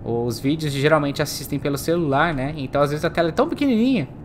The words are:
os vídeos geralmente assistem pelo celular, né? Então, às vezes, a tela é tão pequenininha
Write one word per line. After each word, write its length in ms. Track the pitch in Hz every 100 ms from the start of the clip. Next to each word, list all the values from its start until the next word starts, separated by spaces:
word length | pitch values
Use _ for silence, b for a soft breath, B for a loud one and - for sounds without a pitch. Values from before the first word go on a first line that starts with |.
os 360 | 110 117 120 113
vídeos 340 | 135 160 151
geralmente 480 | 139 143 156 143 139
assistem 380 | 147 - 139 143
pelo 180 | 147 143
celular, 560 | 135 170 160 135 170
né? 200 | 143 135 156
Então, 240 | 131 139
às 80 | 143
vezes, 160 | 151 160
a 40 |
tela 200 | 156 170
é 20 |
tão 160 | 156 311
pequenininha 640 | 277 285 220 247 247 131 -